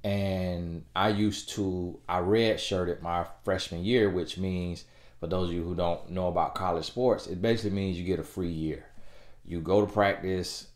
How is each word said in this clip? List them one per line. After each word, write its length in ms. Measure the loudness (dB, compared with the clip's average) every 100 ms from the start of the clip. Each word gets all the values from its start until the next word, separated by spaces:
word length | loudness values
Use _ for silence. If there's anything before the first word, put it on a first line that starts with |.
And 800 | 0 0 0 0 0 -2 -4 -6 -6
I 140 | 0 2
used 420 | 4 2 0 -8
to, 480 | -2 -2 -2 -4 -8 -2
I 120 | 0
redshirted 800 | 4 4 4 2 0 0 0 -2
my 240 | -2 -2 -2 -6
freshman 400 | -2 -2 -2 -4
year, 240 | 2 4 4
which 300 | 2 -4 -4
means, 460 | -2 -2 -4 -6 -12 -20 -20 -10
for 80 | -2
those 220 | 0 0
of 80 | -2
you 80 |
who 100 | -2
don't 340 | 0 0 0 -4
know 180 | -2 0
about 260 | 2 0
college 300 | 0 -2 -2
sports, 420 | -4 0 2 2 0
it 160 | -2
basically 300 | 2 2 0
means 260 | 0 0 -2
you 60 |
get 160 | 0 -2
a 40 |
free 240 | -2 -4 -2
year. 380 | 0 -2 -4 -10 -14 -14 -14 -18 -18
You 160 | -8 -6
go 240 | 4 4
to 80 | 4
practice 760 | 4 4 4 -2 -2 -2 -8 -14